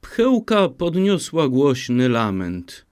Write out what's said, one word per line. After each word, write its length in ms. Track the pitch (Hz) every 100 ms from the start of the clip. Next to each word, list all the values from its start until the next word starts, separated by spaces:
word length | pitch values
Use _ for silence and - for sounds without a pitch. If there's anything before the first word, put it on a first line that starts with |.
Pchełka 680 | - - 240 247 - 214 185
podniosła 760 | - 175 170 190 185 - 160 147
głośny 640 | 127 143 127 - 123 127
lament 760 | 117 110 95 90 90 87 - _